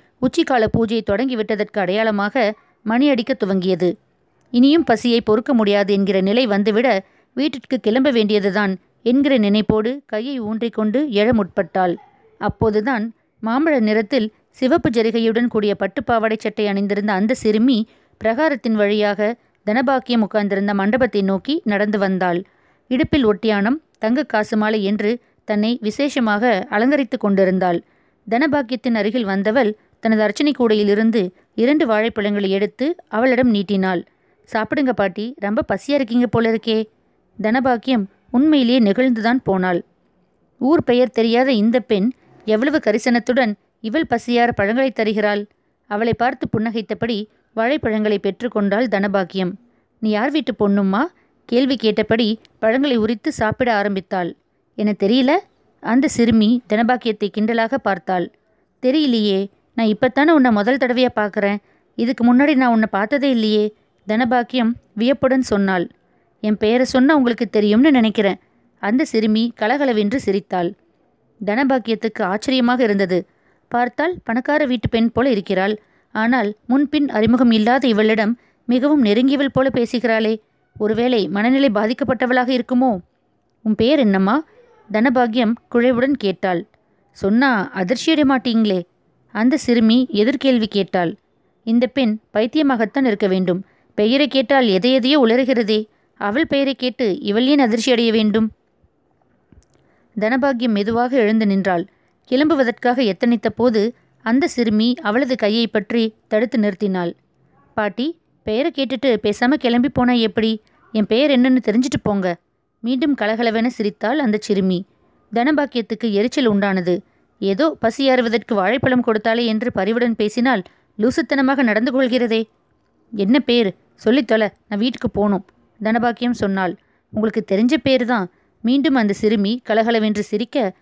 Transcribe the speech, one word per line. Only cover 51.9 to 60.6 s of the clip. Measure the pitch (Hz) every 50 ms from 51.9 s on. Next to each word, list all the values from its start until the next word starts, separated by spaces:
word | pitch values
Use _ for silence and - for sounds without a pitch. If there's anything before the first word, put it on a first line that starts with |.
| 208 226 214 214 226 226 240 208 226 - _ _ _ _
பழங்களை | - 220 226 269 277 294 247
உரித்து | 233 214 220 240 208 - 320 -
சாப்பிட | - 226 214 - - 254 240 226
ஆரம்பித்தாள். | 202 202 208 202 190 180 - 208 185 175 170 - - _ _ _ _ _ _ _
"என்ன | - 214 208 208 -
தெரியல?" | 196 196 233 262 262 254 302 381 - _ _ _ _ _ _ _
அந்த | - - 226 262 269 302
சிறுமி | - - 233 285 240 226 214 208 247 240 - -
தனபாக்கியத்தை | 208 214 233 226 254 240 - 240 214 - 214 196 - 214
கிண்டலாக | 208 220 233 233 226 226 254
பார்த்தாள். | 277 - 214 190 185 - - 185 180 175 - - _ _ _ _ _ _ _ _ _ -
"தெரியலையே, | 247 269 320 302 277 240 226 208 208 196 190 196 196 _ _ _ _ _
நான் | - 226
இப்பத்தானே | 220 214 208 - 254 - 262 285 320
உன்னை | 339 302 254 254
முதல் | 220 208